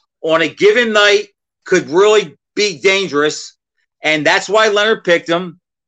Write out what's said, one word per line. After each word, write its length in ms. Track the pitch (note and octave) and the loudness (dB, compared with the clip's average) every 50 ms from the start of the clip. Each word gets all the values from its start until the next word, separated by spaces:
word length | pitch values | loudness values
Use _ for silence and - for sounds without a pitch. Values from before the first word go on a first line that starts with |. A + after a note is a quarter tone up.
| _ _ _ _ | _ _ _ _
on 200 | - D#3+ D#3+ D#3+ | -4 -2 0 0
a 60 | E3 D3 | 0 -2
given 440 | - - F3 G#3 G#3+ B3 A#3+ A3+ | -2 2 2 2 4 2 0 0
night, 360 | G#3+ G#3+ G3+ G3+ G3+ G#3 G#3 - _ _ _ _ _ _ - | 2 2 2 2 2 0 -2 -6 _ _ _ _ _ _ -6
could 240 | - F#3 F3 C3+ B2 | -2 -2 -2 -2 0
really 480 | D3+ F#3 G#3 G#3+ G#3+ G#3 F#3 D3 - _ _ _ - | 0 2 4 4 4 2 0 -2 -10 _ _ _ -6
be 260 | G3 G#3 G3+ E3+ C3 | -4 -4 -4 -4 -2
dangerous. 760 | C#3 F#3+ F#3+ G3 G3 D3+ C#3 D3 D3+ D#3 D3+ - - - _ _ _ _ _ _ _ _ _ _ | 0 0 0 0 -2 -4 -2 -2 -2 -2 -4 -6 -14 -18 _ _ _ _ _ _ _ _ _ _
And 240 | D3+ D#3 D#3 D3+ C#3+ | -4 -4 -2 0 0
that's 220 | D#3+ F3+ - - F#3+ | 0 0 0 -2 0
why 200 | G3 G#3+ A3 A3 | 0 2 2 2
Leonard 360 | G3+ G#3 G#3 A3 A3 - - | 2 0 0 0 -2 -2 0
picked 240 | F#3 E3+ E3 D#3+ E3 | 0 0 0 0 -2
him. 320 | E3+ F3 F#3 F3 - _ _ _ _ _ _ | -4 -4 -4 -8 -14 _ _ _ _ _ _